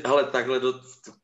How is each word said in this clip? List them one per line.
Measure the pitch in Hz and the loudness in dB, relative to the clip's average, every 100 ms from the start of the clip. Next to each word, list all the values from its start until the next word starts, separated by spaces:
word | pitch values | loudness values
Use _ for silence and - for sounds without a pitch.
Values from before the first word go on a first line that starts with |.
| 127 | 2
hele, | 143 135 | 2 2
takhle | 131 120 131 | -2 0 0
do, | 127 127 - - - - | 0 -4 -10 -20 -20 -20